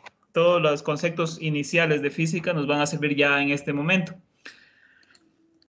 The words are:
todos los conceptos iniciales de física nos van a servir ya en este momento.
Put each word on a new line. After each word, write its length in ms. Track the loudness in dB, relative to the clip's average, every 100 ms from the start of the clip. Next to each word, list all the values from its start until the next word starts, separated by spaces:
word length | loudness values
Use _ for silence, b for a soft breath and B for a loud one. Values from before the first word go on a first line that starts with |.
| -20 _ _
todos 280 | 2 4 4
los 220 | 4 0
conceptos 580 | -2 -2 -2 -2 -4 -4
iniciales 640 | -4 -4 -2 0 2 2
de 80 | -2
física 420 | -2 -2 -2 -2
nos 140 | -2 0
van 160 | 0
a 40 | 0
servir 300 | 0 -2 2
ya 240 | 2 2
en 80 | 0
este 240 | -2 -4
momento. 420 | -4 0 0 -2 -8 _ _ B B B B B B B B _ _ _ _ _